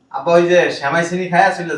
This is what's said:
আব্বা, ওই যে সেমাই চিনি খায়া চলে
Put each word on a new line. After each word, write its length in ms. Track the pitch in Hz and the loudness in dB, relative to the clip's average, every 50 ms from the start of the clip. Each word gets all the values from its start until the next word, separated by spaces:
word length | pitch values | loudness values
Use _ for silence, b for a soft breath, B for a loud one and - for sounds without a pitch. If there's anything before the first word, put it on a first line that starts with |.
| _ _ - | _ _ -14
আব্বা, 140 | - 135 170 170 175 | -6 -2 2 4 4
ওই 60 | 175 175 | 4 4
যে 80 | 180 175 156 143 - - | 4 2 2 2 -4 -4
সেমাই 240 | 139 143 156 170 170 170 | -4 -2 -2 -2 -2 -2
চিনি 160 | 180 185 185 170 | -4 -6 -4 0
খায়া 180 | 170 175 190 190 - | 2 2 2 2 0
চলে 180 | 180 175 165 151 | -4 -8 -8 -8